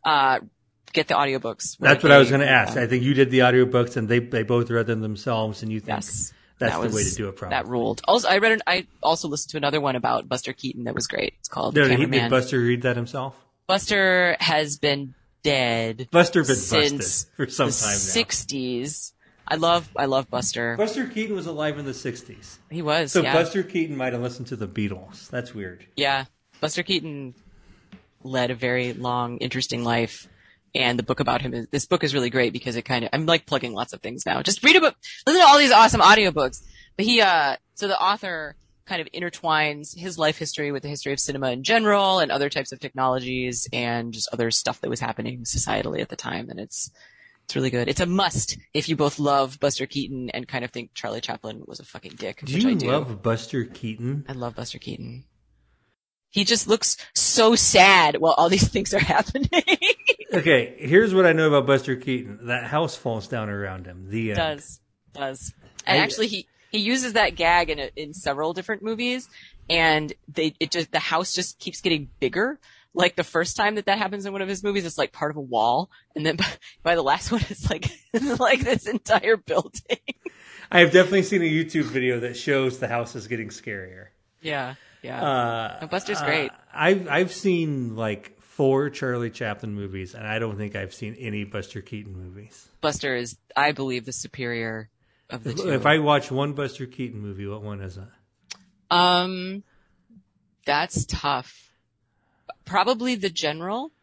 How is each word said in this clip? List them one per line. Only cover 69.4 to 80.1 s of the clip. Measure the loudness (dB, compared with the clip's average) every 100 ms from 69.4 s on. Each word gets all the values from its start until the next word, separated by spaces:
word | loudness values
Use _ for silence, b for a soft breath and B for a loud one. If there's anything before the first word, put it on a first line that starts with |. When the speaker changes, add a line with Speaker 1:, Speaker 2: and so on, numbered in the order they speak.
| B B -2
Speaker 1:
and | 2 4 2 0 -10 -12
they, | -2 -2 -2
it | -4
just, | -4 -2
the | -4
house | 0 -2 -2
just | -4 -6 -8
keeps | -14 -6
getting | -2 -2 -4 -4
bigger. | -4 0 -4 -4 b b b
Like, | 0 0 0
the |
first | -2 -2 -2 0
time | -2 0
that | -2
that | 0
happens | -2 -4 -8
in |
one | -6
of | -6
his | -4
movies, | -2 -2 -4
it's, | -4
like, | -4
part | -4 -6
of | -6
a |
wall, | -4 0 2 2 -2 b b -4
and | -2
then | -2
<laughs> |
by, | -4 B B B
by | 0 2
the |
last | 2 0 0
one, | -2 -2
it's | -4 -4
like, | -2 -6 -8
<laughs> | _
it's | -2 -2 0
like | 2 2
this | 2 -2 -2
entire | -8 0 0 2 0
building. | 2 -2 -2 -10 -6 -6 -6